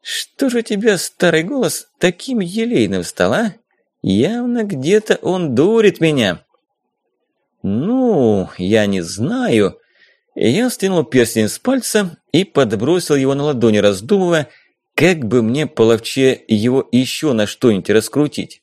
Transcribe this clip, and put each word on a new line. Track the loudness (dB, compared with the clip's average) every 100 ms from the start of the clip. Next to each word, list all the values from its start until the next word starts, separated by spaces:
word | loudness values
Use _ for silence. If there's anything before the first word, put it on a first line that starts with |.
Что | -10 -10 -12 -4 -2
же | -2
у |
тебя, | -4 -2 0 0
старый | -4 _ 0 2
голос, | -2 -2 -4 -4 -14 _
таким | -2 -2 -6 -4
елейным | -4 -4 -2 0 0 -2
стал, | -6 -2 0
а? | 0 -2 -6 _ _ _ _
Явно | -2 0 0 -2 -4 -4
где-то | -4 -4 0 0 0 -4
он | -2 -2 0 2
дурит | 2 4 2 2
меня. | 0 2 0 -2 _ _ _ _ _ _ _ _ _ _ _ _
Ну, | -4 -2 -2 0 2 2 4 2 -2 -6
я | 0 2 2
не | -2
знаю. | -6 -6 -4 -4 0 2 0 -4 _ _ _ _ _ -2
Я | 0 0 -2
стянул | -2 -2 -2
перстень | 0 2 2 0 -2
с | -2
пальца | -2 -2 0 -2 -2 -8 _
и | -2 0
подбросил | 0 0 0 0 -2 0 0
его | 0 0
на |
ладони, | -2 0 2 4
раздумывая, | 2 0 0 0 2 0 -2 _ _ _ _ 0
как | 2 2
бы | 0 0
мне | 0 -2 -4
половче | 2 2 2 -2 0 0 0 -2
его | 0 2 0 2
ещё | 0 0 -4 -2
на | 0 -2
что-нибудь | 2 2 2 2
раскрутить. | 0 0 -2 -2 -4 -12 -16